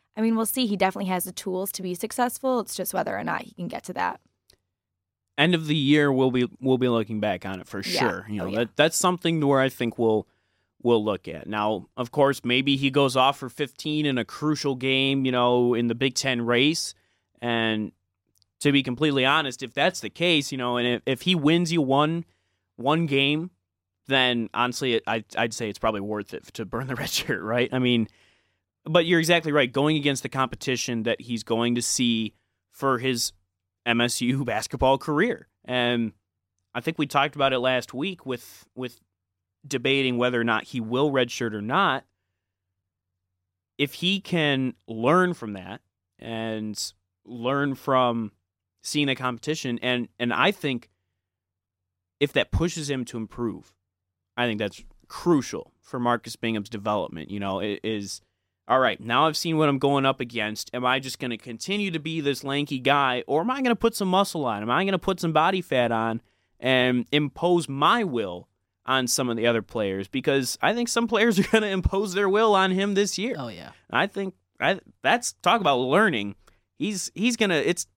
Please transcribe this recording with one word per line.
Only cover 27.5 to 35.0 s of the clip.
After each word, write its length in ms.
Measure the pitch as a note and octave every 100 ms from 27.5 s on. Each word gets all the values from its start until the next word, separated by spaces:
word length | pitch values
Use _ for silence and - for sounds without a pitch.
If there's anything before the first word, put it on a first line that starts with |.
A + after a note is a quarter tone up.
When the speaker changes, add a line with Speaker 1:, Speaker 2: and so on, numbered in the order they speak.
| A#2+ B2
Speaker 2:
I 80 | B2+
mean, 300 | B2 A#2+ A2 _ _ _ _ _ _ _ -
but 180 | E3+
you're 160 | E3+ E3+
exactly 320 | D#3+ E3+ D#3
right. 180 | D3 B2
Going 260 | C3+ D3 D#3
against 240 | C#3+ C3
the 80 | C3+
competition 720 | C3+ B2+ - - B2 - A#2
that 180 | A2+ G#2+
he's 220 | A#2 A2+
going 320 | - A#2 A#2+
to 80 | A#2+
see 500 | - - A#2+ A2+ G#2+ _ _ _ _
for 260 | - C3+ B2
his 340 | C3 A#2+ - _ _ _ _ _
M 160 | A#2 A#2
S 200 | A#2+ -
U 240 | B2 C3+
basketball 520 | A#2+ G#2+ - C3+ C3
career. 480 | C3